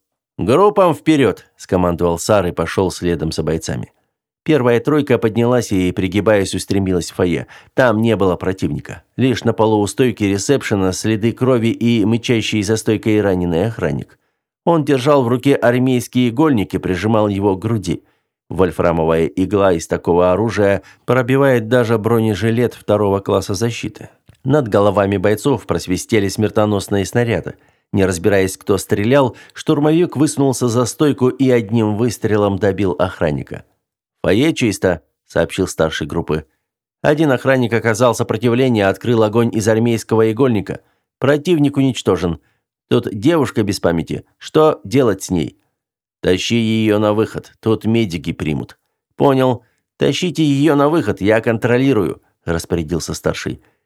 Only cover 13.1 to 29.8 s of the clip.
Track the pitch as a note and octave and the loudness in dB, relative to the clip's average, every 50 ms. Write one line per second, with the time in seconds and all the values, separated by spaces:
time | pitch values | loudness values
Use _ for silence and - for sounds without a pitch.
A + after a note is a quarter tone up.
13.1 | G#2+ G#2+ G2+ G2+ F#2 F#2 F2 F2 E2+ E2 F#2+ A2+ A2 - F#2 D#2+ C#2+ B1+ - - | 0 2 2 0 0 0 0 0 0 0 -2 -2 -4 -4 -4 -4 -4 -6 -10 -12
14.1 | _ _ _ _ _ _ _ _ _ _ - F3 E3+ D#3+ C#3 - C#3 C3 A#2 D3 | _ _ _ _ _ _ _ _ _ _ -2 0 0 0 0 0 0 0 2 2
15.1 | D3 C#3+ B2+ A#2 B2+ B2 B2 C#3 C#3 - - A#2+ B2 B2+ B2+ C3 B2+ B2 G#2+ - | 2 2 2 2 0 0 2 2 2 2 2 2 2 2 2 0 0 0 -2 -2
16.1 | - B2+ B2 A#2+ A2+ A#2+ D#3 D#3 C#3 G#2+ F#2 - - F2+ - F2 F#2 E2+ F#2+ A2 | 0 0 0 0 0 0 2 2 2 0 -2 -2 -4 -4 -4 -4 -4 -2 0 0
17.1 | A#2 G#2+ G#2+ G#2 G2+ F#2+ G2 G#2 F#2+ F2 F2+ A2 A#2 G#2+ F2+ E2+ - - - _ | 2 2 2 0 0 0 0 0 -2 -2 -2 -4 -4 -4 -4 -4 -6 -6 -8 _
18.1 | _ _ _ _ _ _ _ - - E2+ F#2+ F2 D#2 - F2 F2 E2 E2 D#2+ D#2+ | _ _ _ _ _ _ _ -6 -2 0 0 0 0 0 0 0 2 0 0 2
19.1 | E2 E2 D#2+ D2+ - - F#2+ F#2 G#2 G2 G2 F#2+ F2+ E2 - - F2+ E2+ - - | 2 2 0 0 -2 -4 -4 0 0 2 2 2 2 0 -2 -4 -6 -4 0 0
20.1 | G#2 F2 F2+ F2+ F2+ F#2+ A2 A#2 F#2+ G2+ G#2 G2 G2 F#2 - - - _ _ - | 2 2 4 2 2 0 0 -2 -2 0 0 0 0 -2 -4 -10 -20 _ _ -2
21.1 | B2 B2+ B2 A#2 C3 C3+ C#3 C#3 B2+ A#2+ G#2+ G#2+ B2+ B2 A#2+ G#2+ A#2 A2+ G#2 A2+ | 0 0 0 0 2 2 2 4 2 2 0 2 0 2 2 2 0 0 0 0
22.1 | A#2 A2+ A2 A2 G#2 F2+ G#2+ A2+ A2+ A#2 B2 - - - - - G#2 G#2 G#2+ G2 | 0 0 0 0 0 0 -2 -2 0 0 0 -2 -4 -4 -2 0 0 2 2 2
23.1 | G2 G2 G2 - G2+ G2 F#2 - G#2 F#2+ A#2 A#2+ A2+ - - G#2+ - - - - | 0 0 0 0 -2 -2 -2 -2 -4 -2 -2 -4 -4 -6 -10 -12 -12 -14 -20 -20
24.1 | _ _ _ _ - _ - C3 C3+ D3+ B2+ A2 F#2+ G#2 G2+ G#2 F#2+ G#2 G2+ G2 | _ _ _ _ -18 _ -4 0 0 0 2 2 2 2 4 4 4 2 2 2
25.1 | G2+ G2 F#2 G#2 G#2+ G#2 - C#3+ C3 G#2+ - - E2+ E2+ - - F#2 F2 - - | 0 0 0 0 0 0 0 -2 -2 -2 -2 -4 -4 -4 -2 -4 -4 -4 -2 0
26.1 | A#2 A2 G2 G2 G2 - G#2+ G2 - A2 G#2+ G#2+ G#2 G2 F#2+ - G2+ G2+ F#2+ - | 0 0 0 0 -2 -2 -2 0 0 0 0 2 0 -2 -2 -2 -2 -2 -2 -2
27.1 | - A#2+ A#2+ A2+ G#2+ E2+ - - - _ _ _ _ _ _ _ - G2 F#2+ F#2 | -2 -2 0 0 -2 -4 -6 -8 -14 _ _ _ _ _ _ _ -2 0 0 0
28.1 | F#2+ E2+ F2 G#2+ G2 G2 F#2+ F#2 - - - - G2+ F#2+ - - - A2 G2+ A2+ | 0 0 0 0 2 2 2 0 -2 -6 -4 -2 -2 -2 -2 -2 -4 -2 0 2
29.1 | C3 C#3+ C3+ A#2 - - - - - - - - D#3+ D3+ | 2 2 2 0 -2 -8 -20 -20 -18 -8 -2 -2 0 0